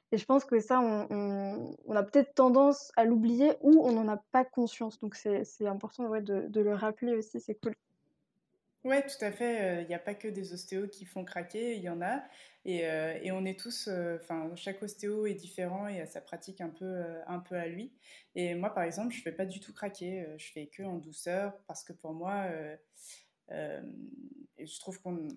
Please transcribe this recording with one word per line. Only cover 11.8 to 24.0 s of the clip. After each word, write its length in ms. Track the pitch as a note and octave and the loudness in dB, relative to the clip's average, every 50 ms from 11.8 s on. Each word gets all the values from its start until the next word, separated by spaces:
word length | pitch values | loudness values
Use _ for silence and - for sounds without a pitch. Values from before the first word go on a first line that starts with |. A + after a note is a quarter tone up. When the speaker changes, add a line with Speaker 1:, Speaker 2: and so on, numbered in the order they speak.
| F3 | -6
Speaker 2:
y 60 | F3 | -6
en 120 | E3+ E3+ | -6 -4
a. 220 | F3 G3 B3 C#4+ - - - - - - _ _ - | -2 -2 -2 -4 -6 -10 -20 -20 -20 -20 _ _ -6
Et, 220 | F#3+ F3+ E3+ E3 | -4 -2 -2 0
euh, 260 | D#3+ D#3+ D#3 D#3 D#3+ D#3+ - | 0 0 -2 -2 -2 -4 -4
et 100 | - F#3 | -4 -4
on 140 | F#3+ F#3+ F#3+ | -2 -2 -2
est 140 | F#3+ F#3+ F#3+ | -4 -4 -6
tous, 280 | G#3 A#3+ A#3 - - | -8 -10 -8 -8 -6
euh, 300 | G#3+ F#3 F3 F3 E3+ E3+ E3 | -4 -2 -2 -2 -2 -4 -6
enfin, 320 | E3 - E3 D#3+ D#3+ E3 F3 | -6 -6 -6 -4 -4 -6 -8
chaque 260 | F3 - G3+ F#3+ - | -8 -8 -8 -8 -8
ostéo 460 | G#3+ G#3 - - G#3 G#3 G#3+ G#3+ G#3+ | -8 -10 -10 -6 -4 -4 -2 0 -2
est 80 | G#3 F#3+ | -2 -2
différent 520 | - - - - F3+ F3+ F3 F#3 G3 G#3 | -4 -8 -12 -8 -6 -4 -4 -4 -6 -6
et 140 | G#3 G3 F3 | -6 -6 -8
a 60 | D#3 | -8
sa 120 | - - - | -10 -12 -14
pratique 420 | - - - - - G3 F#3+ - | -14 -12 -14 -14 -14 -14 -12 -10
un 80 | F3 D#3+ | -10 -10
peu, 160 | D#3+ - F#3 | -10 -8 -8
euh, 360 | F#3 F#3 F3 E3+ E3+ E3 E3 - | -6 -6 -6 -6 -6 -8 -10 -10
un 100 | - F3+ F3 | -8 -8 -8
peu 160 | F3+ - F3+ | -8 -6 -6
à 120 | F3 E3+ | -4 -4
lui. 260 | E3 E3+ F#3+ A#3+ C#4+ _ _ _ - - - _ _ - | -4 -6 -8 -10 -12 _ _ _ -20 -20 -20 _ _ -6
Et 220 | F3+ F3 F3 F3 | -4 -2 -2 -2
moi, 160 | F3 F#3+ A3 - | -2 -2 -2 -2
par 100 | F#3 E3+ | -2 -2
exemple, 300 | E3 E3 G3 A3+ A#3+ A#3 | -2 -2 -4 -6 -6 -6
je 80 | - | -6
fais 100 | - E3 | -8 -8
pas 140 | D#3+ - F#3+ | -4 -4 -6
du 140 | F#3 F#3 G3 | -6 -6 -12
tout 120 | - - | -14 -16
craquer. 500 | - - G#3 G3 G3 - F3 F3+ F#3+ F#3 E3 | -14 -10 -10 -8 -8 -8 -8 -8 -8 -8 -8
Euh, 120 | D#3 D#3 D#3 | -10 -12 -14
je 120 | - - | -16 -14
fais 140 | - D#3 D3 | -14 -14 -14
que 160 | - - F#3+ | -14 -14 -12
en 160 | G3 F#3+ F3+ | -10 -8 -8
douceur 560 | E3 D3+ D#3 D#3 - - F3 F3+ G3 G3+ G3+ G3 - _ | -8 -10 -12 -14 -10 -6 -4 -2 -2 -2 -4 -6 -10 _
parce 160 | - E3 - - | -14 -14 -14 -14
que 100 | - E3+ | -16 -18
pour 200 | - - D#3 D#3+ | -14 -12 -10 -10
moi, 320 | E3 F3 F#3+ G3+ G3 F#3+ | -6 -6 -4 -4 -4 -4
euh, 280 | F3+ E3 D#3+ D3+ D3+ D#3 - _ _ _ - - - - - _ _ _ _ _ - | -4 -6 -6 -8 -10 -12 -14 _ _ _ -20 -20 -20 -20 -20 _ _ _ _ _ -12
euh, 300 | - D#3 D3+ D3 - - - - - - | -10 -8 -8 -8 -8 -10 -12 -12 -14 -14